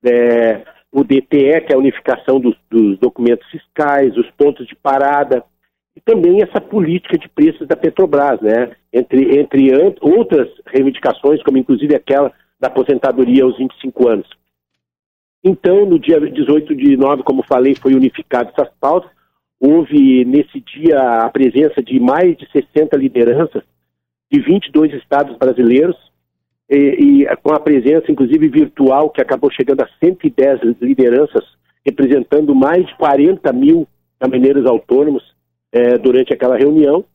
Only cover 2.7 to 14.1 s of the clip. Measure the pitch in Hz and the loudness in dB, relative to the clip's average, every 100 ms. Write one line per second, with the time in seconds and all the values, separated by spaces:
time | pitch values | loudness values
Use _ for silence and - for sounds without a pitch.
2.7 | 113 107 95 123 - 120 117 _ 156 _ | 0 0 0 -4 -2 -2 -2 _ -20 _
3.7 | - 147 143 135 165 - _ 147 135 123 | -6 -2 0 -2 -2 -6 _ 0 0 -14
4.7 | - 139 139 139 143 143 127 - _ _ | -8 -4 -2 0 0 -2 -4 -6 _ _
5.7 | _ _ - - 220 170 190 208 214 - | _ _ -10 -2 2 2 2 0 -4 -6
6.7 | 208 160 180 - 160 - - 151 160 139 | -4 -2 -4 -4 -6 -6 0 0 0 -8
7.7 | - 160 156 190 143 143 117 107 113 120 | -4 -4 -2 0 0 -2 -2 -2 -2 -4
8.7 | - _ 117 123 131 131 139 147 139 135 | -10 _ -4 -2 0 2 0 0 2 2
9.7 | 131 185 202 147 196 233 151 123 - - | 2 0 0 0 0 2 -2 -2 -10 -6
10.7 | 131 135 131 139 - 139 151 - 131 127 | -2 -2 -2 -6 -2 0 0 0 -2 0
11.7 | 120 147 139 - 139 143 _ _ _ - | -2 0 -4 -2 -2 -2 _ _ _ -6
12.7 | - 127 135 135 123 123 131 131 117 131 | -4 -2 -2 -2 -2 0 2 2 -2 -8
13.7 | - 135 - 123 | -8 -14 -2 0